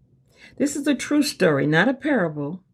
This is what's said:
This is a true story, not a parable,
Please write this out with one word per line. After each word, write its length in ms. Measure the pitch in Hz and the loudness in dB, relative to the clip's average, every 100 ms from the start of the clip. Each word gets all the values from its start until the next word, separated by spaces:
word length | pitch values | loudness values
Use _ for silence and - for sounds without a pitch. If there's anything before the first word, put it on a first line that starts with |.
| _ _ _ _ - - | _ _ _ _ -18 -4
This 160 | 294 311 | -4 -2
is 100 | 294 | -2
a 80 | |
true 300 | 269 - 294 | -2 0 0
story, 420 | 269 - 180 139 143 | 0 2 2 2 2
not 240 | 160 220 | 2 2
a 60 | 262 | 0
parable, 680 | 311 254 170 147 143 185 _ | -2 0 0 -4 -8 -10 _